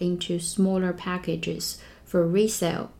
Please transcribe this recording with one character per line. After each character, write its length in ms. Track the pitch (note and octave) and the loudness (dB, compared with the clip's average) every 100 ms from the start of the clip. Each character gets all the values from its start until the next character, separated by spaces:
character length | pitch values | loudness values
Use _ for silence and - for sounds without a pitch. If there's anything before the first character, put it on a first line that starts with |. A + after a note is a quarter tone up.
into 400 | F3 F3 - F3 | -2 -2 -2 -4
smaller 520 | E3+ - F#3+ F#3+ F#3 | -2 2 2 2 0
packages 800 | F3+ F#3 F3+ E3+ E3 E3+ E3+ - - - - | -2 -6 -4 -4 -4 -4 -4 -6 -8 -16 -20
for 220 | - F3+ E3+ | -2 2 4
resale 640 | F#3+ A3 - E3+ - - | 4 2 2 0 -2 -6